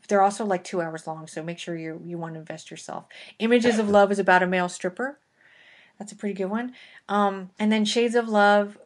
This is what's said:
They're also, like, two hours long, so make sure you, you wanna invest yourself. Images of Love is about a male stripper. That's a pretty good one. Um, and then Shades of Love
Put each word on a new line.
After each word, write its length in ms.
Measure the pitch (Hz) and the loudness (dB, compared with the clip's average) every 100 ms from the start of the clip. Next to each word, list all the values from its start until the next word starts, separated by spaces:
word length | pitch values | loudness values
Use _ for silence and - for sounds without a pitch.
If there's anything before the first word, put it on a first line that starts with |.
| - | -2
They're 140 | 202 | 2
also, 240 | 196 202 220 | 2 0 -4
like, 180 | 185 | -4
two 160 | 180 185 | -4 -6
hours 260 | 165 160 - | -6 -8 -12
long, 200 | 160 160 | -14 -12
so 160 | - | -12
make 160 | 160 170 | -10 -10
sure 180 | - 170 | -10 -10
you, 240 | 160 160 170 | -10 -12 -12
you 100 | 175 | -12
wanna 220 | 165 160 | -10 -12
invest 320 | 160 160 - | -14 -14 -16
yourself. 340 | 165 - 156 - - - - | -18 -14 -14 -14 -20 -20 -4
Images 400 | 220 240 240 220 | 2 4 4 2
of 120 | 208 | 4
Love 200 | 202 196 | 6 6
is 80 | 202 | 4
about 240 | 190 180 | 4 4
a 40 | 185 | 4
male 240 | 185 180 | 0 -2
stripper. 480 | - 185 185 254 294 _ _ _ _ _ _ _ - | -4 -8 -6 -10 -10 _ _ _ _ _ _ _ -20
That's 140 | 202 | -20
a 40 | - | -10
pretty 180 | 208 | -8
good 120 | 190 185 | -6 -4
one. 260 | 220 247 247 - - - | -6 -8 -12 -20 -20 -4
Um, 400 | 202 202 190 185 - | 0 0 -2 -10 -4
and 120 | 214 | 0
then 140 | 220 | 2
Shades 300 | 214 240 233 | 0 0 0
of 120 | 240 226 | 0 2
Love 520 | 214 202 208 202 208 | 4 6 6 2 -6